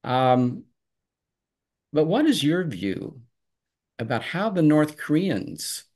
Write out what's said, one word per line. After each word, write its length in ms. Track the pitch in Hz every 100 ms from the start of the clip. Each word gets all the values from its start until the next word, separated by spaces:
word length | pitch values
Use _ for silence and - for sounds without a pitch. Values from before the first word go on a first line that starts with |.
Um, 600 | 131 127 131 127 123 131 - _ _ _ _ _ _ _ _ _ _ _ _
but 120 | 143
what 200 | 156 226
is 180 | 311 254
your 200 | 143 175
view 580 | 170 92 98 92 - - - _ _ _ _ _ _ -
about 240 | 117 117
how 260 | - 170 220
the 120 | 185
North 360 | 151 151 151 -
Koreans 880 | - 151 190 107 - - - - _